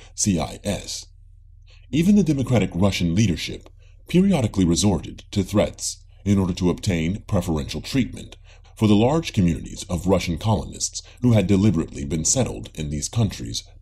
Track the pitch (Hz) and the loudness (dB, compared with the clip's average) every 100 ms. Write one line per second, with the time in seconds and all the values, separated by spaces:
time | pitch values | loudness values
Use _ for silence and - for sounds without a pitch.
0 | - - - 85 - - - 90 - - | -14 -4 0 0 -2 -8 -6 -6 -8 -12
1 | - - - - - - - - - 147 | -14 -20 -20 -20 -20 -20 -20 -20 -4 0
2 | 175 208 156 143 120 117 92 85 98 92 | 4 6 4 2 2 2 2 2 0 2
3 | 87 87 110 78 - - - - - - | 0 2 2 0 -6 -12 -16 -20 -20 -20
4 | - 175 196 175 110 - 87 85 104 85 | 0 2 4 2 0 2 2 4 2 0
5 | - - - - 92 104 - - - - | -4 -16 -8 -4 0 0 0 -2 -10 -12
6 | - - 98 98 92 87 90 82 - 85 | -18 -8 0 2 2 0 0 0 -2 0
7 | 80 104 - 98 85 78 67 76 - 139 | -2 -4 -4 -4 -2 -4 -4 -8 -4 -2
8 | 113 - - - - - - - 107 104 | -2 -6 -16 -20 -20 -20 -14 0 4 6
9 | 120 160 160 - 90 76 - - - 87 | 4 2 -2 0 2 0 -6 -12 -8 -4
10 | 87 92 87 78 110 101 65 - - - | 0 0 0 -4 -2 -2 -2 -8 -8 -10
11 | - - 123 113 90 98 107 82 71 67 | -16 -2 2 4 4 4 4 2 -4 -6
12 | 71 80 78 135 117 67 55 - 76 73 | -6 -4 -2 0 -2 -6 -12 -10 -8 -6
13 | - 117 107 - 58 - - - | -4 -2 -2 -2 -10 -10 -12 -6